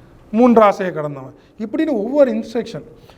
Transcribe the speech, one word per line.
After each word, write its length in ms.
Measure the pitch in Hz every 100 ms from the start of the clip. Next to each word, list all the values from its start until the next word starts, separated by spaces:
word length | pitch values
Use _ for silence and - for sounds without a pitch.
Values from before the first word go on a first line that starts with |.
| _ _ -
மூன்று 300 | 214 247 226
ஆசையை 340 | 208 190 185 156
கடந்தவன் 380 | 147 139 131 - _ -
இப்படின்னு 320 | 220 302 320
ஒவ்வொரு 400 | 240 214 294 262
இன்ஸ்ட்ரக்ஷன். 520 | 220 220 240 - 151 - - _